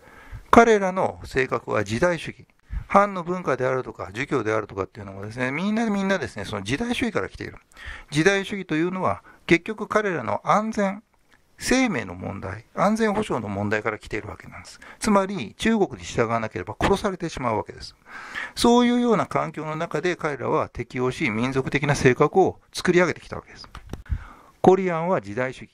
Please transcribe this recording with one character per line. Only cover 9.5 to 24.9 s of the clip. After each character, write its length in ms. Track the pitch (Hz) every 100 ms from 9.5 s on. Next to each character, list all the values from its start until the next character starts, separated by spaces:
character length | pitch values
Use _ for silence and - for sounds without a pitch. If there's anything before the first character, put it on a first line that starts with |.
| 170 -
局 220 | 220 202
彼 240 | 214 208
ら 120 | 160
の 180 | 107 104
安 280 | 147 185 220
全、 320 | 220 196 208 - _ _ _ _ -
生 300 | - 254 254
命 160 | 135 95
の 100 | 90
問 240 | 95 98
題、 260 | 95 104 -
安 220 | - 185 220
全 180 | 220
保 80 | 202
障 240 | 214 143 104
の 80 |
問 160 | 98 104
題 140 | 110
か 80 | 113
ら 80 | 107
来 80 | -
て 100 | 110
い 40 |
る 80 | 98
わ 80 | 87
け 100 | -
な 100 | -
ん 60 |
で 60 | -
す。 100 | - - -
つ 140 | 214
ま 140 | 202 190
り、 280 | 196 101 -
中 200 | 220 226
国 140 | 170 101
に 60 |
従 200 | 87 -
わ 160 | 113 117
な 100 | 110
け 80 | -
れ 60 |
ば 120 | 92 -
殺 160 | - 196
さ 140 | 208
れ 60 | 185
て 120 | 165
し 100 | -
ま 100 | 123
う 60 | 107
わ 60 |
け 100 | -
で 80 | -
す。 140 | - - - - - - - -
そ 240 | 240 240
う 60 | 240
い 40 |
う 80 | 240
よ 100 | 240
う 60 | 196
な 100 | 131
環 240 | 139 151
境 140 | 156 156
の 100 | 156
中 260 | 165 151
で 140 | 180 165
彼 220 | 156 135
ら 120 | 117
は 200 | 151 104
適 300 | - 120 131
応 120 | 127
し、 180 | - 143
民 220 | 107 127
族 180 | 135 131
的 160 | 139 143
な 80 |
性 220 | 135 135 123
格 260 | 151 190
を 180 | 160 - _
作 180 | - -
り 80 | 175
上 80 | 180
げ 60 |
て 80 | -
き 60 | -
た 80 | 90
わ 80 |
け 80 | -
で 60 | -
す。 120 | - - - - - - - - - _
コ 140 | 180 190
リ 140 |
ア 80 | 185